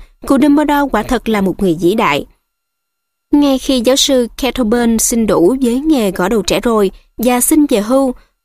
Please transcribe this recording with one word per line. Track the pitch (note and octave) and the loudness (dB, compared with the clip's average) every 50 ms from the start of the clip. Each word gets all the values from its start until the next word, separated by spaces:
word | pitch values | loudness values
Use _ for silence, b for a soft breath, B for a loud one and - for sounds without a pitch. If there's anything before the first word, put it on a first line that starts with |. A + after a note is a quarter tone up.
| b b b _ - - | b b b _ -2 0
cụ | C#4+ B3+ | 2 2
Dumbledore | C#4+ D4 C#4+ D4+ D4+ D4 D4 C#4+ C#4+ C#4 | 4 4 2 2 2 0 0 0 0 0
quả | - G#3 G#3+ | -2 -4 -2
thật | - B3+ A3 - A3+ | -2 -4 -4 -2 -2
là | A3 G3+ | -2 0
một | G3 F#3+ D#3+ - | 0 -2 -2 -2
người | G3+ F#3 D#3+ D#3+ | -2 -2 -2 0
vĩ | F3+ F3 G#3 | 0 0 0
đại." | A3+ G#3+ D#3+ D3 C#3 - - _ _ _ _ _ _ _ _ _ _ _ _ _ _ _ _ _ _ _ - | 2 0 0 0 -2 -4 -8 _ _ _ _ _ _ _ _ _ _ _ _ _ _ _ _ _ _ _ -2
Ngay | - D4 C#4+ C#4 C4+ C4 | 0 2 2 2 0 -2
khi | - - C4+ B3+ A3 | -2 -2 -2 0 2
giáo | B3 C4 | 0 0
sư | C4+ - - C#4 B3+ A#3+ A3+ - - | 0 0 0 0 0 0 -2 -6 -6
Kettleburn | - B3 A#3 B3+ B3+ G#3 A3+ A#3+ A#3+ A3+ A3+ A3 | -6 -6 -2 -2 -2 -2 0 0 0 0 0 0
xin | - - B3 A#3 A3 G3+ | -2 -2 -2 -2 0 0
đủ | F3+ D3+ E3 F#3 C4 C4+ | 2 2 2 2 2 2
với | C4+ A#3 A#3 C4 | 0 -2 -2 -2
nghề | D4 D#4+ D#4 B3+ G#3+ G3 | 0 0 0 2 0 -2
gõ | F#3 - F3+ - | -2 -2 -2 -2
đầu | A#3+ G#3+ | -2 -2
trẻ | F#3 - D#3+ - | -2 -2 -2 -2
rồi | - B3 A3+ G#3+ G3+ F#3+ b b b b _ - | 0 0 0 0 0 0 b b b b _ -4
và | A3+ B3 B3 B3 | 0 0 0 0
xin | B3 - D#4+ D#4 D4 | 0 0 2 2 2
về | C#4+ C4 G#3 | 2 2 -2
hưu, | F#3+ G#3+ C4 C4+ C4+ C4 B3 b b b b _ _ | 0 0 0 0 0 0 -4 b b b b _ _